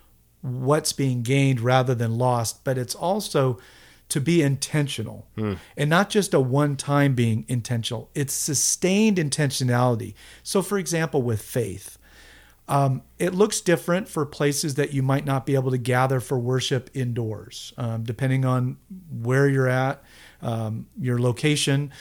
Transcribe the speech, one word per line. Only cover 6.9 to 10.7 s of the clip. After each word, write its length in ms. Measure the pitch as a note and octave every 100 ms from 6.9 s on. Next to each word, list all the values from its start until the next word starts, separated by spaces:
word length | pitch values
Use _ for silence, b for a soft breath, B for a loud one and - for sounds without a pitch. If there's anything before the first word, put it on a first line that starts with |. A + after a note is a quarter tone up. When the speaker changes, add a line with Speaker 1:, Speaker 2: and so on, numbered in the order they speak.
| C#3+ C#3+
Speaker 1:
being 300 | B2 A#2 A2 -
intentional. 640 | B2 - A#2 G#2+ A2+ -
It's 200 | D3+ C3+
sustained 800 | - - C3+ - - - G3 A3 F3+
intentionality. 1000 | D3 C#3+ C#3+ - B2+ A#2+ B2+ A2+ G2+ - B B
So, 180 | B G3
for 160 | F3+